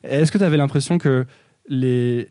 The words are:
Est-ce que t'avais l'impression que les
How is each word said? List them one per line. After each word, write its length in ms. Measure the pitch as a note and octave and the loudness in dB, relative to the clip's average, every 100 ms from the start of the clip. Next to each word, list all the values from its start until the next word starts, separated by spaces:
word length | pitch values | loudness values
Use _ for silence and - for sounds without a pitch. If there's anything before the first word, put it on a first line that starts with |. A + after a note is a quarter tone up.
Est-ce 300 | - C3+ D#3 | -4 0 2
que 60 | G#3 | 2
t'avais 180 | F#3+ D3+ | 2 2
l'impression 420 | C#3+ D3 - F3 | 0 -2 -2 0
que 260 | D3 C3 B2+ _ _ _ - | 0 0 -2 _ _ _ -6
les 580 | C3 B2+ B2 B2 A#2+ - | -2 0 0 0 -2 -6